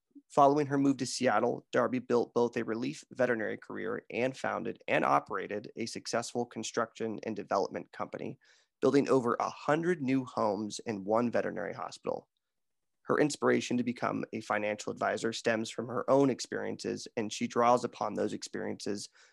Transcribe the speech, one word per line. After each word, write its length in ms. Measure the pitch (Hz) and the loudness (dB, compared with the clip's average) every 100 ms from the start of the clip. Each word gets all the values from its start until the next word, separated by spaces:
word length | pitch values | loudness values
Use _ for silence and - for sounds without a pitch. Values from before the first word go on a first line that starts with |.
| _ - _ | _ -20 _
Following 360 | - 139 147 139 | 6 6 6 2
her 120 | 139 | 2
move 180 | 139 135 | 2 2
to 80 | |
Seattle, 640 | 123 - 123 107 120 131 - | -2 0 2 4 2 -2 -2
Darby 280 | 127 113 127 | 0 2 0
built 340 | 123 120 - | 2 2 2
both 240 | 120 120 120 | 2 2 0
a 80 | |
relief 400 | 117 113 135 156 - | -2 -4 -4 -8 -8
veterinary 460 | 127 123 113 104 104 | 0 2 2 -2 -6
career 460 | - 104 98 107 - | -8 -8 -6 -6 -6
and 240 | 107 131 | -2 -2
founded 440 | 131 110 98 95 95 - | -2 -2 -2 -4 -8 -2
and 160 | 143 | 2
operated 680 | 135 143 - 98 90 104 - - | 4 2 0 -6 -6 -8 -8 -8
a 80 | |
successful 600 | 113 98 - 113 120 120 120 | -8 -8 -4 -4 -2 -4 -6
construction 760 | 113 110 117 113 - 113 104 | -6 -6 -4 -4 -4 -6 -6
and 120 | - 101 | -6 -8
development 520 | 90 98 - 101 - | -2 0 0 -6 -10
company, 460 | - 104 - - 135 _ _ _ - | -10 -8 -8 -10 -12 _ _ _ 0
building 260 | 131 139 123 | 4 6 6
over 260 | 135 117 - | 4 4 0
a 120 | 98 | -2
hundred 500 | - - 156 170 170 | -2 0 0 2 -2
new 240 | 131 135 | 0 0
homes 560 | 123 117 107 98 107 - 117 | 0 0 0 0 -4 -6 -6
and 180 | 98 | -6
one 260 | 95 110 117 | 0 2 2
veterinary 440 | 104 95 92 90 | 0 -2 -4 -6
hospital. 520 | - - - - 50 - _ _ _ _ _ _ _ | -6 -10 -8 -6 -6 -8 _ _ _ _ _ _ _
Her 160 | - - | 0 2
inspiration 600 | 147 - 127 123 - 123 | 2 2 2 2 2 -2
to 40 | |
become 400 | 120 120 110 110 - | -2 -2 -2 -2 -4
a 80 | 113 | -6
financial 500 | 110 104 104 107 - | -4 -2 -2 -4 -6
advisor 400 | 98 104 107 113 | -2 -2 0 -2
stems 380 | - 117 113 110 | -2 0 0 -2
from 180 | - 123 | -8 -6
her 160 | 123 - | -4 4
own 180 | 135 139 | 4 4
experiences, 800 | 117 - 104 104 101 104 104 - - | 2 -4 -6 -6 -6 -6 -6 -6 -4
and 160 | 104 | -4
she 140 | - 120 | -4 -2
draws 360 | 120 120 123 | 4 6 4
upon 300 | 113 - 107 | 2 -4 -4
those 220 | 104 107 | -2 -2
experiences 720 | - - 101 101 98 104 101 - _ - | -4 -8 -8 -6 -6 -4 -6 -8 _ -20